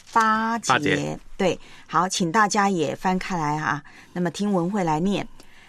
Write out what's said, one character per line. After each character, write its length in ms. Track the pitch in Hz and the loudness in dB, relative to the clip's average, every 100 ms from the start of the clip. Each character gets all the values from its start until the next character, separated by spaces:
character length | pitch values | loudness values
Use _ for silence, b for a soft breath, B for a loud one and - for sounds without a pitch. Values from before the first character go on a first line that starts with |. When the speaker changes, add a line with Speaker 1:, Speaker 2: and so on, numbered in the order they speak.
| - | -2
Speaker 1:
八 460 | 233 220 220 226 233 | 2 2 2 0 -2
节。 140 | - | 0
Speaker 2:
八 60 | 123 | 0
节。 400 | 147 185 151 151 - - | 2 0 -2 -6 -10 -2
Speaker 1:
对， 220 | 185 - B B - | 0 0 B B -4
好， 220 | 156 185 | 0 0
请 220 | - 170 | 0 0
大 160 | 220 208 | 4 4
家 220 | 214 202 | 4 2
也 260 | 185 139 | 2 0
翻 240 | - 196 185 | -2 -2 -2
开 180 | - 208 | -2 -2
来 200 | 151 151 | 0 0
啊。 260 | 151 143 B B B | -2 -4 B B B
那 80 | 175 | -4
么 100 | 175 | -4
听 220 | - 208 | -2 0
文 180 | 190 170 | 0 0
慧 140 | 208 | 0
来 160 | 170 156 | 0 2
念。 260 | 185 190 - - b b | 2 0 -4 -10 b b